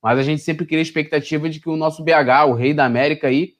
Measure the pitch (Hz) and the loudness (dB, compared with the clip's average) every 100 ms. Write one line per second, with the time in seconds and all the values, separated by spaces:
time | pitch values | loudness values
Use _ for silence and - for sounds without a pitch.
0 | 113 127 135 151 - 156 170 160 160 160 | 0 0 0 -2 -4 -6 -2 -2 -2 -4
1 | 156 151 147 151 160 156 160 160 156 156 | -2 -2 -2 -4 -4 -8 -8 -2 -4 -4
2 | 160 160 131 131 151 120 127 151 135 120 | 0 2 4 4 4 2 0 2 0 2
3 | 143 151 139 131 180 _ | 0 0 0 0 -2 _